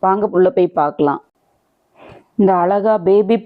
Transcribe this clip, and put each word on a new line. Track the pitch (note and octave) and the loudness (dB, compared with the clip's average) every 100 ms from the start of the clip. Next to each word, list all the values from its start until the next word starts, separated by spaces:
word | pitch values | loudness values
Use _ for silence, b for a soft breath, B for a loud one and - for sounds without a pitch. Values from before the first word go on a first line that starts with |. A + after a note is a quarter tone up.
வாங்க | F#3+ G3 G3 | -4 -2 -2
உள்ள | F3 F#3 | 0 0
போய் | F#3 F3 | 0 -2
பார்க்கலாம். | - D3 D3 D3 C#3 _ _ _ _ _ _ _ _ B B B - | -2 -4 -2 -4 -4 _ _ _ _ _ _ _ _ B B B 0
இந்த | G3 F#3 | 0 2
அழகா | F3 G3+ G#3 G#3+ | 0 0 0 0
பேபி | F3+ G3+ G3+ A3 | 2 2 2 -2